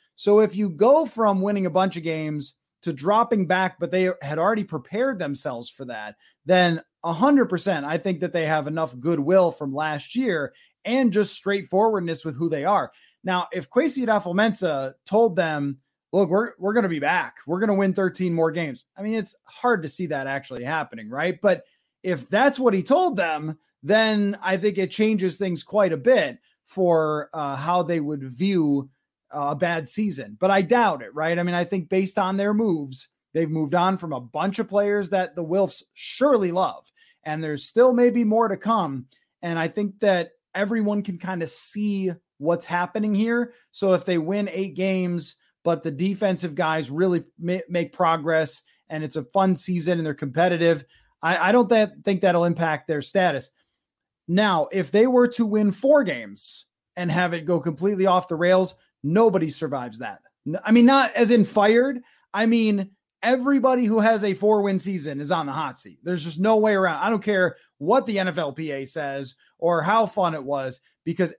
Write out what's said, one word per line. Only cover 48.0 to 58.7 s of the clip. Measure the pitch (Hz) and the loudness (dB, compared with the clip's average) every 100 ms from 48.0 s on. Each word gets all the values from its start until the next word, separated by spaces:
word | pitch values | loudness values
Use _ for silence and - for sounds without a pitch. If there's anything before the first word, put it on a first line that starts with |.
| 175 165 151 160 156 - - _ - | 2 2 0 0 0 -6 -16 _ -12
and | 156 | -10
it's | 156 160 | -8 -8
a | |
fun | 139 196 190 185 | -4 0 2 0
season, | - 180 160 175 | -2 -4 0 -2
and | 160 | -2
they're | |
competitive. | 143 143 127 180 170 170 160 135 _ _ _ | -6 -4 0 2 2 2 2 -2 _ _ _
I, | 160 - 175 | -2 0 4
I | |
don't | 240 247 | 4 4
th-, | 226 214 - | 4 2 -2
think | - 190 | -2 2
that'll | 190 175 175 | 4 4 2
impact | 170 165 151 - | 0 -2 -2 -4
their | 156 | -6
status. | 139 196 180 139 - _ _ _ _ _ _ _ - | -2 0 0 0 -8 _ _ _ _ _ _ _ -2
Now, | 180 214 175 147 | 2 2 2 0
if | 190 175 | -2 0
they | 208 247 | 4 6
were | 247 240 | 6 4
to | 240 226 | 2 0
win | 214 208 | 2 2
four | 196 269 302 | 2 4 4
games | 208 127 107 101 - - - _ _ - | 4 -2 -8 -14 -14 -16 -20 _ _ -6
and | 175 | -2
have | 160 180 | 0 0
it | 170 156 | -2 -2
go | 175 | -2
completely | 170 147 190 202 190 | -2 -4 -2 0 2
off | 180 175 | 2 0
the | 160 | 0
rails, | 175 185 185 | 2 4 2